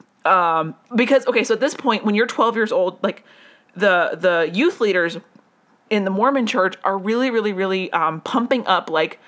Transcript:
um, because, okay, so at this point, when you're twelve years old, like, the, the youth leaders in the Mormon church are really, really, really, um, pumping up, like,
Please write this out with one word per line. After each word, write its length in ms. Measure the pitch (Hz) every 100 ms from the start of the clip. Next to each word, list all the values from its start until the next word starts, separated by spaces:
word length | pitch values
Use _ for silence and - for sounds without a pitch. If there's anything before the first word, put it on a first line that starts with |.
| _ _ 160
um, 500 | 185 175 165 160 - _
because, 320 | 240 240 269 -
okay, 200 | 233 -
so 80 |
at 80 | 220
this 120 | 285
point, 300 | - 269 214
when 120 | 214 208
you're 120 | 233
twelve 300 | - 226 220
years 160 | 220
old, 280 | - 185 185
like, 220 | - - - - - _ _
the, 440 | - 202 180 165 165
the 300 | 180 170 160
youth 280 | 175 330 -
leaders 360 | 214 185 170 170 - _ _ _ _ _ -
in 140 | 214
the 80 | 190
Mormon 340 | 196 240 277 226
church 300 | 247 185 185
are 140 | - 196
really, 320 | 190 226 262
really, 240 | 226 208
really, 360 | 185 190 190 185
um, 260 | 170 160 160
pumping 480 | - - 240 262 180
up, 220 | 180 -
like, 300 | 160 160 -